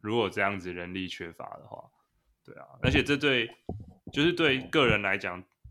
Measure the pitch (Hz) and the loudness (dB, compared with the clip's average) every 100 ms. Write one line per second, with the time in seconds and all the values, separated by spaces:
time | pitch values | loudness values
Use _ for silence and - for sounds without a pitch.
0 | 104 117 101 98 98 98 87 87 87 92 | -2 0 0 0 -2 -2 -8 -10 -8 -6
1 | 92 - 85 82 - - 64 - - _ | -8 -8 -12 -12 -14 -14 -16 -18 -18 _
2 | _ _ _ _ - - - - 131 143 | _ _ _ _ -20 -20 -20 -2 2 2
3 | 131 143 147 127 113 - - - - - | 4 2 4 2 0 -6 -14 -14 -14 -18
4 | - - 160 170 156 131 127 156 123 104 | -8 2 2 4 2 2 0 4 4 4
5 | 101 98 98 90 - _ - | 2 -2 -4 -8 -12 _ -20